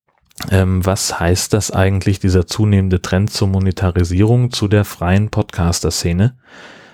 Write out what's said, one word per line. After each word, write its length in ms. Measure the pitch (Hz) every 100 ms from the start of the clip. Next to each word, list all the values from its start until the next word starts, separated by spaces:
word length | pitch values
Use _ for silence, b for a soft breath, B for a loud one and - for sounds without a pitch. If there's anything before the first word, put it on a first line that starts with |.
| _ _ _ - -
Ähm, 380 | 95 92 92 92
was 320 | 98 - -
heißt 340 | 85 90 -
das 200 | 107 -
eigentlich, 480 | - 95 98 104 95
dieser 260 | 95 92 -
zunehmende 560 | - 107 98 95 92
Trend 300 | - 92 107
zur 160 | - 98
Monetarisierung, 1040 | 95 95 - 92 90 87 90 107 123 120
zu 160 | - 104
der 160 | 104
freien 460 | 101 - 87 95 107
Podcaster-Szene? 1040 | 107 - - 85 85 85 - 87 87 113 - B B B B B